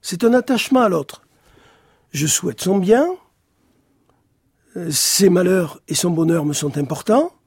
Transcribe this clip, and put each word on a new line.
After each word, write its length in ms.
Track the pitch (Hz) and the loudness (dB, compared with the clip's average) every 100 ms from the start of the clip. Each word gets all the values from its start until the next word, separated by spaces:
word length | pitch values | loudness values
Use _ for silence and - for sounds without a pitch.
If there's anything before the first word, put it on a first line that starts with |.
C'est 220 | - 175 | -10 -2
un 100 | 233 | 2
attachement 480 | 247 240 240 - 254 | 2 2 -2 2 2
à 80 | 226 | 2
l'autre. 340 | 170 139 - _ _ _ _ _ _ _ _ _ | 0 -6 -16 _ _ _ _ _ _ _ _ _
Je 160 | 135 151 | -6 -2
souhaite 340 | - 180 - | -2 -4 -6
son 160 | 180 202 | -2 0
bien. 300 | 185 226 330 370 _ _ _ _ _ _ _ _ _ _ _ _ _ _ _ - | 4 4 2 -4 _ _ _ _ _ _ _ _ _ _ _ _ _ _ _ -12
Euh, 160 | 170 | -6
ses 380 | 143 - - 196 | -4 -2 2 4
malheurs 520 | 180 180 190 165 - - | 4 2 0 -2 -8 -8
et 80 | 160 | -4
son 160 | 175 | -2
bonheur 340 | 165 160 165 151 | 0 0 0 -2
me 80 | |
sont 240 | 143 147 147 | -4 -6 -6
importants. 540 | 139 147 - 233 339 _ | -6 -6 0 0 0 _